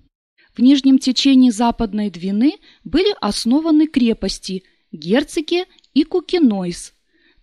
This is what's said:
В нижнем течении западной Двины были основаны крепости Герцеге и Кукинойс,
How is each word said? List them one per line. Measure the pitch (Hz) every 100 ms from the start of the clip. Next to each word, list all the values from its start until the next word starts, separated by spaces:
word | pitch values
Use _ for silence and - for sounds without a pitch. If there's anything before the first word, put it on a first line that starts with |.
| _ _ _ _ _
В | -
нижнем | 247 277 269 262
течении | 254 - 277 262 254
западной | 202 240 - 220 214 208
Двины | 170 190 202 285 403 _ _
были | 175 285 403 -
основаны | 202 - 226 285 330 302 311
крепости | 254 233 214 196 - - 185 - _ _
Герцеге | 160 165 247 311 339 302 349 370 _ _
и | 262
Кукинойс, | - 370 - 359 254 196 180 170 - _ _ _ _ _